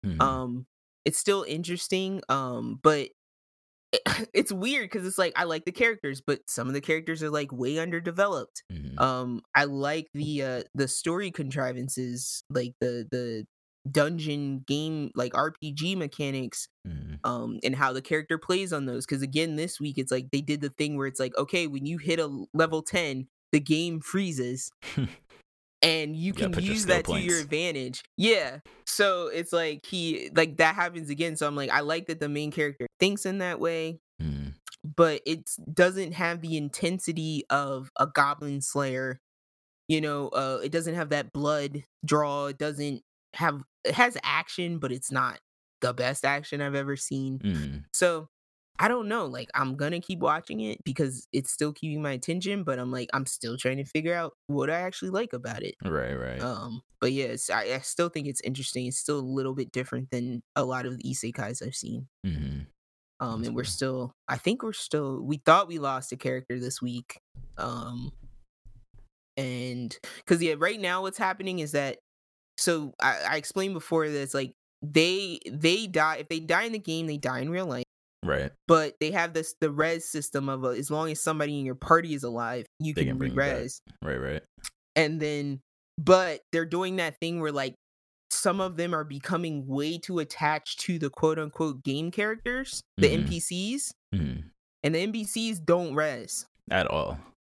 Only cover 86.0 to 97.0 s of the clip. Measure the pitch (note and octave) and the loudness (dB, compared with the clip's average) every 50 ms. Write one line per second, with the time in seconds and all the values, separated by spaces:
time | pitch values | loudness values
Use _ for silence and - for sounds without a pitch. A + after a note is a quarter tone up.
86 | D#3 D3+ F#3 F#3 F#3 F3 D3+ - _ _ - E3 E3 E3 D#3+ F3 F#3+ F#3 F#3 F#3+ | 8 10 10 10 10 4 -2 -6 _ _ 0 0 0 0 0 0 0 0 0 0
87 | E3+ D#3+ C#3+ _ - E3 E3+ E3+ D#3+ D3+ C#3+ C#3+ C3+ C3+ - _ _ _ _ _ | -2 -2 -2 _ -4 -2 -2 0 -2 -2 0 -2 -2 -4 -6 _ _ _ _ _
88 | _ _ _ _ _ _ - - - G3+ G3 G3 F#3+ F#3 F3 D#3 E3+ F3 F3 D#3 | _ _ _ _ _ _ -2 2 2 2 2 2 0 -2 0 -2 -2 0 0 -2
89 | D3+ D3+ C#3 C#3 - - F#3 E3+ F3 E3 D#3 C#3+ C3 C3+ C3 C#3 C#3+ D#3 E3+ E3 | -2 -4 -8 -10 -4 -2 -2 0 0 -2 -2 -4 -4 -2 0 0 0 0 -2 -4
90 | - - F#3 E3+ D#3 D3 - - D#3+ D3 D#3 D#3 - - - - - - F3+ E3 | -6 -2 -2 -2 -2 -2 -4 2 2 2 2 2 -2 -6 -8 -6 -2 -2 0 0
91 | D3+ C#3 - - - D#3 D#3 D#3+ D#3 D3 - - E3 D#3 C#3 B2+ - C#3+ C3+ C#3+ | 0 -2 0 4 4 4 4 2 -2 -6 -2 -2 -2 -2 -2 -4 -4 -2 -2 -2
92 | D#3+ E3+ F3 - G#3 G#3+ A3 A3+ - A#3+ B3 B3+ C4+ - - - - _ _ - | -2 -2 -2 0 0 0 -2 -2 -4 -4 -2 -2 -4 -6 -8 -10 -10 _ _ 4
93 | G3 - - C#3 C#3+ C#3 F3 E3+ - - F3 F3+ F#3+ G#3 B3 C#4+ - - - _ | 6 6 6 4 2 0 0 -2 -2 -4 -4 -4 -2 -2 -2 -2 -4 -6 -8 _
94 | _ _ - F#2+ D#2+ C#2 B1 - D#2 - _ _ _ _ _ _ - C#3+ D#3+ D#3+ | _ _ 0 0 0 0 -2 -6 -8 -12 _ _ _ _ _ _ 0 0 2 2
95 | F#3 G#3+ G#3+ A3+ G#3+ G3+ - A3+ A3+ A3+ A3 F3 D#3+ D#3+ E3+ F3 F3 D#3+ C3+ D3 | 0 0 -2 -2 -4 -2 -2 -2 0 0 -2 -2 4 4 4 4 4 0 0 0
96 | D#3 D3+ C3+ A#2 A2 - - - - _ _ _ _ - - F#2+ F2 - - D#2 | 0 0 -2 -4 -6 -6 -6 -6 -8 _ _ _ _ 0 2 2 2 4 2 0